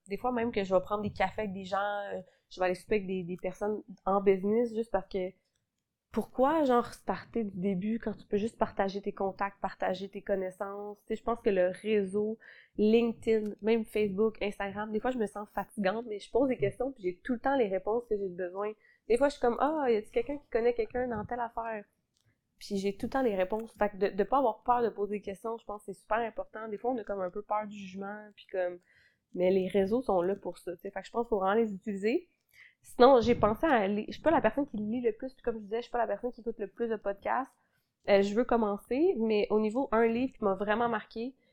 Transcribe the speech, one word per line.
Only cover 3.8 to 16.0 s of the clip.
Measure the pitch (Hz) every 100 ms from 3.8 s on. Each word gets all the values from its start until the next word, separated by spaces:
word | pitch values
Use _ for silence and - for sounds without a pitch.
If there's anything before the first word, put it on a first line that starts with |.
| - 190 190
en | 196
business | 196 190 202 226 240
juste | 220 226
parce | 190 190
que, | 196 185 - _ _ _ _ _ _ _
pourquoi, | 233 - - 262 320
genre, | 277 240 233
starter | - - 185 - 233
du | 202 190
début | 196 185 208 226
quand | 220
tu | - -
peux | 202
juste | 226 -
partager | 214 - 196 196
tes | 202
contacts, | - 196 185 196 -
partager | 190 - 190 185 196
tes | 202
connaissances? | 202 196 185 180 196 202 208 208
Tu | -
sais, | 220
je |
pense | - 226
que | 226
le | 190 180 180
réseau, | 208 214 190 208 214 226 - - - -
LinkedIn, | 214 233 233 226 226 220 214 -
même | 208 233
Facebook, | 220 214 208 185 220 -
Instagram, | 202 - 202 196 220
des | 214
fois, | 247
je | 254
me | 202
sens | 202 208
fatigante, | - - - 185 220